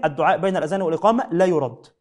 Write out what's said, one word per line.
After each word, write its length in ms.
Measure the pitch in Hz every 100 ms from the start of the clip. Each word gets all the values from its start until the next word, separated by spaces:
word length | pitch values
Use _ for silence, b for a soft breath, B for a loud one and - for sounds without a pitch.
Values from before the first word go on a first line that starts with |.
الدعاء 340 | 156 143 160 170
بين 180 | 190 180
الأذان 260 | 147 196
والإقامة 440 | 170 160 208 233 -
لا 120 | 170
يرد. 420 | 185 156 123 - - _